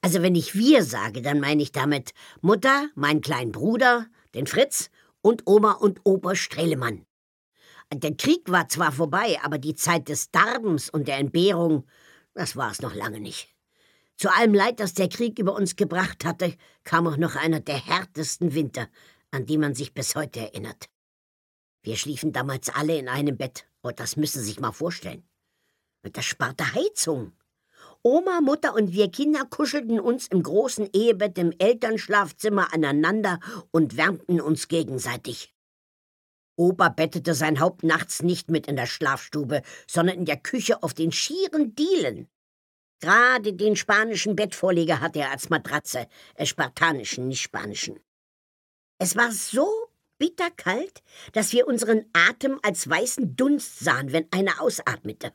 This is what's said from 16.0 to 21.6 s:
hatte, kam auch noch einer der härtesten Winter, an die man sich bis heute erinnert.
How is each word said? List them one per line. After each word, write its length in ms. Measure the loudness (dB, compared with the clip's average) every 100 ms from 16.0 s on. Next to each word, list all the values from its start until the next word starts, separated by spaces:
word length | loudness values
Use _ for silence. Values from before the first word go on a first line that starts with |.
| -2 -2
hatte, 320 | -6 -2 -4 -4 _ _
kam 220 | -2 0 0
auch 120 | 0
noch 180 | -2 0
einer 240 | 0 0
der 160 | -2 -6
härtesten 800 | -2 -4 -4 -8 -8 -2 -2
Winter, 340 | 0 -2 -4 -10 _ _ _ _
an 140 | -8
die 140 | -2 0
man 160 | 0
sich 180 | -2 -8
bis 240 | -8 -6 -6
heute 240 | -6 -8
erinnert. 480 | -10 -10 -12 -14 -20 _ _ _ _ _ _ _